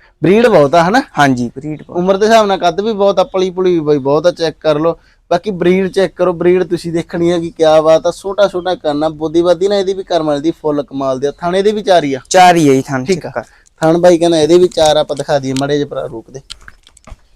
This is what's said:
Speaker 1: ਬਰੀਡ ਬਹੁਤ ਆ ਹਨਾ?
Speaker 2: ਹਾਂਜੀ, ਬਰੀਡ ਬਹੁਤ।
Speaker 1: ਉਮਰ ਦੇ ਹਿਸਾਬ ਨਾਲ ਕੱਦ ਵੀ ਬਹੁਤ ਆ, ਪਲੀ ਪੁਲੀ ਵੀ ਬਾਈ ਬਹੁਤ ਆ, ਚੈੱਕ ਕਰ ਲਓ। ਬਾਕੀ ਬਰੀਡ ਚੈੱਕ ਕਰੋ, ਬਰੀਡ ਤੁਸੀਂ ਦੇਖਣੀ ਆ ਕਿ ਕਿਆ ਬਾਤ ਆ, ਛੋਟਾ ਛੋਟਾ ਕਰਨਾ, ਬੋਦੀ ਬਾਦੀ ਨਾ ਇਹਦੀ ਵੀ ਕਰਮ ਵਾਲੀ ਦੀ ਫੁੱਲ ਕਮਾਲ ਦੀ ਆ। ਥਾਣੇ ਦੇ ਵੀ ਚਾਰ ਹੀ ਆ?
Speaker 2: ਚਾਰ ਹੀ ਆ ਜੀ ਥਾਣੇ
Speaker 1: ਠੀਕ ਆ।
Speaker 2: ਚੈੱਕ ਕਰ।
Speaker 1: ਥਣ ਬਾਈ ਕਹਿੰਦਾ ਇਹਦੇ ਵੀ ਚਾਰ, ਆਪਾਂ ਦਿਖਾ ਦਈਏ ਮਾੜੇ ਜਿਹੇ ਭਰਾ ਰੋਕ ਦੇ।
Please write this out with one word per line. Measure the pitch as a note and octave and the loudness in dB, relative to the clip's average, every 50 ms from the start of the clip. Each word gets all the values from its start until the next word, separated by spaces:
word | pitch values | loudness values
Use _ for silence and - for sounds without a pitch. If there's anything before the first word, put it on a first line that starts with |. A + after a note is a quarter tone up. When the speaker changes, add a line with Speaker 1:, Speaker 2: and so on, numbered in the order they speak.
| _ _ _ _ - | _ _ _ _ 0
Speaker 1:
ਬਰੀਡ | D#3 F#3+ A3 A#3+ B3 | 2 2 2 4 4
ਬਹੁਤ | G#3+ E3 D3 C#3 C#3 | 4 4 4 4 2
ਆ | E3+ E3 F3 | 2 2 2
ਹਨਾ? | G#3 C4 D4 - - - | 0 0 -2 -2 -2 0
Speaker 2:
ਹਾਂਜੀ, | D3 C#3 C3 B2 B2 A#2 | 0 2 2 0 -4 -6
ਬਰੀਡ | - C3+ C#3+ D3+ D#3 C#3+ - | -8 -10 -12 -12 -12 -12 -14
ਬਹੁਤ। | - - F3+ | -10 -6 -2
Speaker 1:
ਉਮਰ | F3+ F#3 G3 G3 | -2 0 0 0
ਦੇ | G#3+ | 2
ਹਿਸਾਬ | G#3+ A3+ A3+ G#3+ | 2 4 4 2
ਨਾਲ | G3+ F#3+ F3+ | 2 0 -2
ਕੱਦ | F3 F3 E3+ E3+ | -2 -2 -2 -2
ਵੀ | G3+ A3+ A3 | -4 -4 -2
ਬਹੁਤ | F#3+ G3 G3 G3 F#3+ | 0 0 0 2 0
ਆ, | F#3 | -2
ਪਲੀ | F#3 - F#3+ F#3 F#3+ | -2 -2 -4 -4 -2
ਪੁਲੀ | F3 F3+ F#3 F#3 F3+ | -2 -2 -2 0 0
ਵੀ | E3 | 0
ਬਾਈ | D3+ D3 D3+ D3 | 0 0 0 0
ਬਹੁਤ | B2+ C#3 C#3+ D#3 D#3 | 0 0 0 0 0
ਆ, | F3 | 0
ਚੈੱਕ | E3+ - E3 D#3+ - _ | -2 -2 -4 -6 -6 _
ਕਰ | - D#3 D3+ D3 | -2 -2 0 0
ਲਓ। | D#3 E3+ E3 - _ _ _ _ _ - | 0 -2 -4 -4 _ _ _ _ _ -4
ਬਾਕੀ | E3 F3 - G#3+ | -4 -4 -2 -6
ਬਰੀਡ | G3 E3+ F3 F3 F#3 F#3+ F#3+ F#3 | -6 -2 0 0 2 2 0 -2
ਚੈੱਕ | - G3 F#3+ E3 - | -2 -2 -2 -2 -2
ਕਰੋ, | - F3+ F3+ F3+ | -2 -2 -2 0
ਬਰੀਡ | D#3+ E3+ F3 F3+ F#3 F#3 | 0 0 2 2 2 0
ਤੁਸੀਂ | E3 F3 D#3 - E3+ D#3+ | -2 -4 -6 -6 -6 -6
ਦੇਖਣੀ | E3+ D#3+ - - F3 E3+ E3+ | -6 -6 -6 -6 -2 -2 0
ਆ | F3 F3 | 0 -2
ਕਿ | E3+ E3+ | -4 -6
ਕਿਆ | - - D#3+ D#3 D#3 D#3+ | -4 0 2 4 4 4
ਬਾਤ | D#3 D#3+ D#3+ D#3+ - F3 | 4 4 4 2 2 -2
ਆ, | |
ਛੋਟਾ | E3+ - - G3 G3 G3+ G3+ F#3 | -6 -6 -8 -6 -2 0 0 0
ਛੋਟਾ | F#3+ F3+ F3 F#3 F3+ | 0 -4 -4 -4 -6
ਕਰਨਾ, | E3+ - - F#3+ D3 D3+ D#3+ | -4 -4 -4 -4 -2 -4 -4
ਬੋਦੀ | D#3+ D3 D#3 D#3 D#3 E3+ | -4 -6 -6 -2 -2 0
ਬਾਦੀ | E3+ F3 F3 E3 F#3 G3 | 2 2 0 0 0 0
ਨਾ | G#3 | 0
ਇਹਦੀ | G3+ F#3+ F#3 G3 | -2 -2 -2 -4
ਵੀ | F#3 F#3+ | -6 -6
ਕਰਮ | - F3+ E3 D#3 | -4 -4 -2 -2
ਵਾਲੀ | D#3 D3 C#3+ | -2 -4 -2
ਦੀ | C#3 E3 | -2 -4
ਫੁੱਲ | E3 - - D#3 D3 D3 C#3 | -6 -4 -4 -4 -4 -4 -6
ਕਮਾਲ | - C#3 C3+ C#3 C3+ C3 C3 | -8 -8 -6 -4 -4 -4 -4
ਦੀ | C3+ C#3+ | -4 -6
ਆ। | |
ਥਾਣੇ | C#3 - - F3 F3 G3 | -6 -6 -6 -4 -2 0
ਦੇ | G3 G#3 | 0 0
ਵੀ | A3 G#3+ | -2 -2
ਚਾਰ | G3+ - F#3 E3+ D3+ | 0 0 2 2 2
ਹੀ | C#3+ C3+ | 0 -4
ਆ? | C3 - - | -6 -4 0
Speaker 2:
ਚਾਰ | - F#3 F3+ F3+ F3 | 4 6 6 6 6
ਹੀ | E3+ D#3+ C#3+ | 4 4 4
ਆ | C3+ | 2
ਜੀ | C3+ | 2
ਥਾਣੇ | C3 - C#3 C3 B2+ | 0 -2 -6 -6 -4
Speaker 1:
ਠੀਕ | E3 F#3+ D#3+ - | -4 -4 -4 -6
ਆ। | B2 | -8
Speaker 2:
ਚੈੱਕ | B2 | -10
ਕਰ। | A#2+ A2 - _ _ _ _ _ _ | -10 -10 -10 _ _ _ _ _ _
Speaker 1:
ਥਣ | D#3+ D#3+ E3 F3 | 0 0 2 4
ਬਾਈ | F3 F3+ F3+ D#3+ | 4 4 4 4
ਕਹਿੰਦਾ | E3 E3+ E3+ D#3+ | 2 2 2 2
ਇਹਦੇ | D3+ D3 E3+ F3+ | 2 4 4 4
ਵੀ | F3+ F3 | 4 2
ਚਾਰ, | - - D#3+ D#3 D3+ D3+ | 2 0 2 2 2 2
ਆਪਾਂ | D3 - D3 | 0 -2 -4
ਦਿਖਾ | - C#3+ - D#3 C#3+ | -6 -4 -2 -2 -2
ਦਈਏ | C3 C3 C3 | -2 -4 -4
ਮਾੜੇ | C3 C#3 C#3 D3 | -4 -2 -2 -2
ਜਿਹੇ | D3 C#3+ C#3+ | -2 -4 -4
ਭਰਾ | C3+ C3 C3+ | -8 -10 -10
ਰੋਕ | - - A2+ A2 - | -10 -12 -14 -16 -16
ਦੇ। | B2+ C3+ - - - - _ - - _ _ _ _ _ _ - - - _ _ _ | -20 -20 -20 -20 -20 -20 _ -20 -20 _ _ _ _ _ _ -20 -20 -20 _ _ _